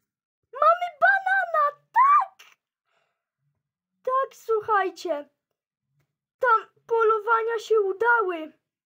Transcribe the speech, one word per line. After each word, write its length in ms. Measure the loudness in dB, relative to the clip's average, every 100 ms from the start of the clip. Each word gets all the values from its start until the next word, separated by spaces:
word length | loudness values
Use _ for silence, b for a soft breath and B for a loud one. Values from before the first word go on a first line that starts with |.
| _ _ _ _ _
Mamy 340 | 0 2 2 -2 0
banana, 800 | 2 2 0 -2 -2 -2 -2 -4 _
tak! 540 | 2 4 4 0 _ -20 _ _ _ _ _ _ _ _ _ _ _ _ _ _ _
Tak, 320 | -4 -2 -4 -8
słuchajcie. 920 | -4 -4 0 -2 -2 -6 -8 -8 -10 _ _ _ _ _ _ _ _ _ _ -4
Tam 260 | 0 0 -2 _ -4
polowania 720 | 0 2 0 0 -2 -2 -6
się 220 | 0 0
udały. 720 | 0 -2 0 2 0 -6 -12 _ _ _